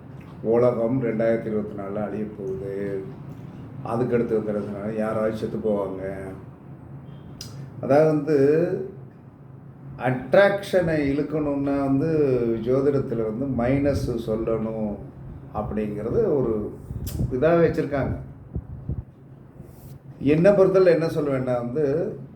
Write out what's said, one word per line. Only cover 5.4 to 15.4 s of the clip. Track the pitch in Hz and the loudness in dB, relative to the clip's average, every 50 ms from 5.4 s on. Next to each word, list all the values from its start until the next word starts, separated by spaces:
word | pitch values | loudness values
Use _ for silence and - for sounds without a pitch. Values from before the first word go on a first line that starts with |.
| 135 135 - | -4 -4 -4
போவாங்க." | 107 110 110 101 101 98 95 95 95 95 95 98 95 98 98 98 - - - - - - - - - - - - - - - - - - - - - - - - - - - - - | -2 0 0 0 0 0 -2 -4 -6 -6 -6 -6 -8 -8 -10 -12 -12 -14 -18 -18 -20 -18 -18 -18 -18 -16 -16 -16 -16 -16 -16 -18 -18 -16 -16 -16 -14 -14 -14 -14 -14 -14 -14 -12 -6
அதாவது | 113 117 135 147 156 | 2 4 6 6 6
வந்து, | 156 156 147 139 156 151 139 135 143 151 165 175 180 190 - - - - - - - - - - - - - - - - - - - - - - - - | 6 4 2 2 2 4 4 6 6 4 4 2 0 -2 -4 -6 -8 -12 -14 -18 -18 -20 -20 -20 -20 -20 -20 -20 -20 -20 -20 -20 -20 -20 -18 -16 -16 -10
அட்ராக்ஷனை | - 117 131 127 123 - - 165 185 202 196 202 - - - - 180 170 165 160 151 143 135 | -4 -2 0 0 0 -2 4 6 6 6 6 4 0 -4 0 0 2 2 2 2 2 2 2
இழுக்கணும்னா | 135 147 143 - 151 156 151 143 143 139 139 143 139 139 | 0 0 0 -2 -2 -2 -2 0 -2 -2 0 0 0 0
வந்து | 139 135 135 135 156 165 160 156 147 135 127 120 120 117 113 113 | 2 2 2 2 2 2 2 4 4 4 4 2 2 2 0 0
ஜோதிடத்துல | 107 123 127 139 135 147 139 139 - - 120 117 110 | 2 2 2 4 4 4 2 2 0 0 -2 -2 -2
வந்து | 110 107 117 139 139 127 117 117 | -2 -2 -2 -2 -2 0 0 2
மைனஸ் | 123 139 139 143 143 135 - - 127 120 113 - | 2 2 4 4 2 2 2 0 -2 -2 -2 -2
சொல்லணும் | 113 107 110 113 113 113 110 110 113 110 110 107 104 104 104 - - - - - - - - | -2 -2 -2 0 0 0 0 -2 -2 -4 -2 -4 -4 -4 -6 -10 -14 -14 -14 -14 -14 -14 -14